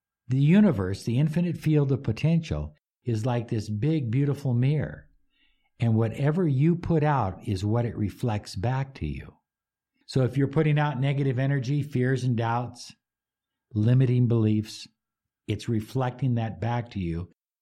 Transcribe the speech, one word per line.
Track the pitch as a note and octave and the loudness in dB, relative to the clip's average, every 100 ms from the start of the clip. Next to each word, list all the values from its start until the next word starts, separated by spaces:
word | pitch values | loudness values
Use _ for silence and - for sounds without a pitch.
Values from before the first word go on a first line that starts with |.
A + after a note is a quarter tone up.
| _ _ - | _ _ -2
The | C3 | 2
universe, | C#3+ G3 G#3+ G#2+ F#2 G2 | 6 6 6 4 -2 -4
the | - A#2 | -2 0
infinite | D#3+ F3 F3 E3+ | 0 0 -2 -2
field | D#3+ D3+ C#3 | 2 2 2
of | C3+ | 0
potential, | - G#2+ D3+ E3 - D2+ D2 - _ _ | -2 -2 2 0 0 -4 -6 -10 _ _
is | A#2+ A2 A#2+ | -4 -2 -2
like | A#2+ A2+ | -2 -2
this | A2+ G#2 | -4 -4
big, | G#2+ C#3 D#3+ A#2+ | -4 -2 -2 0
beautiful | B2 C#3+ C#3 C3+ | 0 0 -2 0
mirror. | A#2+ C3 D3+ - - - _ _ _ _ _ _ - | 0 2 0 -4 -8 -20 _ _ _ _ _ _ -2
And | A#2 | 2
whatever | A2 A2+ - C#3+ D#3 E3+ | 2 2 0 -2 0 0
you | C3 D#3 F3 | 2 2 2
put | F3 E3 | 0 0
out | D3+ C#3 G2 F2+ - | 2 2 0 -4 -4
is | F#2+ | -2
what | G#2 A2+ | 0 0
it | A#2 - | -2 -2
reflects | G#2 - B2 G#2 - F#2+ | -4 -4 -4 -4 -6 -6
back | A2 C3 C3+ | -2 -2 -4
to | - D2+ | -6 -8
you. | C2+ - - _ _ _ _ _ _ - | -8 -12 -18 _ _ _ _ _ _ -4
So | C#3 | 0
if | B2+ C#3 | 0 2
you're | C#3 | 0
putting | D#3 D#3 D3 | 2 2 2
out | D3+ B2 | 0 0
negative | C#3 C#3+ C#3 B2 | -2 0 0 0
energy, | C3+ C#3 A#2+ D3 | 0 0 0 -2
fears | - B2 B2+ C3 | -2 0 0 0
and | B2+ A2+ | 0 0
doubts, | A2+ A#2+ B2 - - - _ _ _ _ _ _ _ | 0 -2 -4 -10 -18 -20 _ _ _ _ _ _ _
limiting | G#2+ G#2+ B2+ C3 B2 B2 | 0 4 4 4 4 4
beliefs, | A#2 G#2+ G#2+ G#2+ - - _ _ _ _ _ - | 4 4 2 -2 -8 -18 _ _ _ _ _ -8
it's | G#2 - | -6 -2
reflecting | A2 A2 C3 B2 B2 C3+ A#2 | -4 -2 -4 -4 -2 -2 0
that | A2+ F2 | -2 -4
back | A2+ A#2+ A#2 | -4 -4 -4
to | G2+ | -6
you. | E2+ E2 F#2 _ _ _ | -4 -4 -8 _ _ _